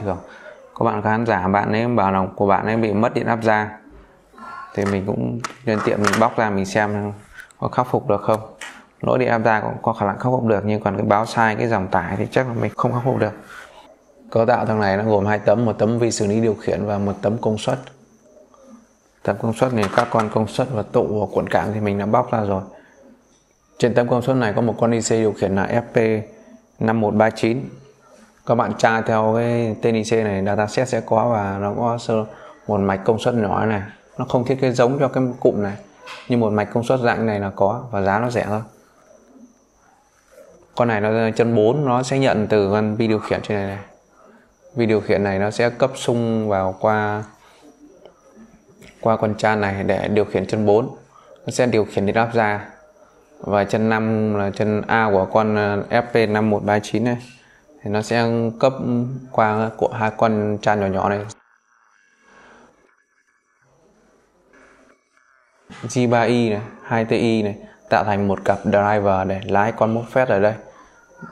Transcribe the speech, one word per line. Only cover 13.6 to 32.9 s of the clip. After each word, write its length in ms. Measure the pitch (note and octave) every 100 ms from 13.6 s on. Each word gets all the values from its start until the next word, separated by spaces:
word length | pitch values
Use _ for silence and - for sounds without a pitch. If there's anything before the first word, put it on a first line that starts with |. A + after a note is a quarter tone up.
| - - - - _ _ -
Cấu 160 | A2+ A2+
tạo 200 | A#2 A2
thằng 140 | G#2+
này 160 | G2+ G2
nó 80 |
gồm 220 | A2 G#2 G2+
hai 120 | G#2
tấm, 260 | G#2+ G#2
một 80 | A#2 G2+
tấm 200 | G#2+ A#2+
vi 120 | A#2
xử 160 | - G#2
lý 140 | A2
điều 140 | A2+
khiển 320 | G2+ - F2+ G#2
và 120 | G2+
một 140 | G2+ G2
tấm 160 | G#2 A#2
công 200 | A2+ G#2+
suất. 200 | - C3 - - _ _ _ - - - - - _ _ _ _
Tấm 140 | - G#2
công 100 | A2+
suất 200 | A2 B2+
này 120 | A#2 G2 B2
các 120 | A#2+
con 200 | A#2 G#2+
công 140 | A2+ A2
suất 200 | - C3
và 100 | G#2+
tụ 380 | G2+ B2 D#2 G#2+
và 60 | G2
cuộn 140 | G#2+ F2+
cảng 240 | F#2 F#2
thì 60 | G#2+
mình 180 | G#2 G2+
đã 80 | G2+
bóc 260 | A#2+ B2
ra 120 | A#2
rồi. 180 | G#2 F#2+ F#2+ - - - - - _ _ _ _ _ -
Trên 160 | A#2+
tấm 140 | B2 B2
công 140 | B2+
suất 140 | A#2+ C3
này 160 | A2+ D3+
có 60 |
một 120 | A#2+ -
con 120 | A#2
I 100 | A#2
C 100 | A2+
điều 220 | A2+ G#2+
khiển 240 | G2+ G2 G2
là 100 | G2
F 160 | A#2 A#2 A#2+ A2 A2
P 40 | G#2 - - - _ -
năm 200 | A2 A2+
một 140 | G#2
ba 160 | G#2+ A2
chín. 380 | A2 A2+ B2+ C#3 - - _ _ - - _ -
Các 80 |
bạn 180 | A#2+ A2+ G#2+
tra 220 | A#2 A2+
theo 320 | A2 A2 A2 A2+
cái 400 | A#2+ A#2+ A2+ G#2
tên 120 | A#2+
I 80 | A2+
C 80 | G#2
này, 320 | A2+ G#2+ G2 G2
dataset 420 | G2+ G#2 - B2+
sẽ 120 | A2+
có, 280 | A2 A2 A#2+
và 300 | A2+ G2 G2
nó 140 | G2+ G#2
có 200 | A#2 A#2
sơ-, 260 | - A2 G#2+ - - - -
một 140 | G#2
mạch 200 | G2